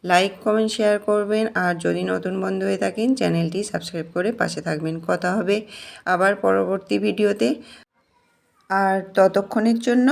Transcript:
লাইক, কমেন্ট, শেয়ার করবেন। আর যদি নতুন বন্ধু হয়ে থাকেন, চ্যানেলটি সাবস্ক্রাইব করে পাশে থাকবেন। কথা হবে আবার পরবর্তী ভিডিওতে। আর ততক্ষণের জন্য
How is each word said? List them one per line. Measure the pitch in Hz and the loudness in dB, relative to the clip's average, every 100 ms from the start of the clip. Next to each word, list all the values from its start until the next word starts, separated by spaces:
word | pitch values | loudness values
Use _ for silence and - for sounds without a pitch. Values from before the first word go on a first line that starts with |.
লাইক, | 180 180 196 196 | 4 4 4 -2
কমেন্ট, | 214 214 220 | 0 2 0
শেয়ার | 220 208 208 | 2 2 2
করবেন। | 208 208 202 214 220 | 2 0 2 0 0
আর | - 180 | 0 -2
যদি | 170 175 175 | 0 -2 -2
নতুন | 185 185 185 190 | -2 -2 -4 -4
বন্ধু | 190 190 196 | -4 -2 -2
হয়ে | 196 | -2
থাকেন, | 196 190 233 | -2 0 0
চ্যানেলটি | 262 180 165 170 185 | 2 2 0 0 -4
সাবস্ক্রাইব | 208 - - 170 165 | -4 -6 -6 -10 -6
করে | 175 190 | -4 -4
পাশে | 233 165 170 | -2 -4 -4
থাকবেন। | 165 151 160 165 | -6 -4 -4 -6
কথা | 165 175 180 | -4 -2 0
হবে | 202 185 208 214 - - - | -2 0 -2 -4 -18 -20 -10
আবার | - 180 190 | -2 2 2
পরবর্তী | 202 196 190 185 190 - 202 | 2 2 2 0 -4 -2 -2
ভিডিওতে। | 208 196 208 202 233 - - - _ _ _ _ _ _ _ _ _ | -2 0 0 2 0 -2 -8 -20 _ _ _ _ _ _ _ _ _
আর | 190 196 190 190 | 0 2 0 0
ততক্ষণের | - 190 190 202 226 220 233 | 4 4 4 -2 0 2 2
জন্য | 247 247 254 | 2 4 6